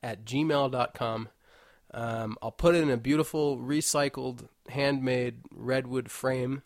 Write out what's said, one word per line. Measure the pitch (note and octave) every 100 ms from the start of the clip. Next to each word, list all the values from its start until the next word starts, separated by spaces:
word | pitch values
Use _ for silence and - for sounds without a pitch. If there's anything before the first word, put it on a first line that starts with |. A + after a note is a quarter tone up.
at | B2 G#2
gmail | A2 C3 D#3 C#3+ C#3
dot | B2+ A#2+
com. | - A#2+ A2+ A2 _ _ - - _ _
Um, | - A#2 A2+ A2 A2
I'll | A2+
put | - E3+
it | E3+
in | D3+
a | A#2+
beautiful, | A#2+ D3+ D#3 D#3 D3 C3
recycled, | B2 D3 - D3+ C#3+ C#3 B2+ B2 - _ -
handmade | C3+ C#3 C#3 C3 B2+ B2 A#2+ -
redwood | - A#2+ C3 B2+ C3 A#2+
frame | - C3 B2+ B2+ C3+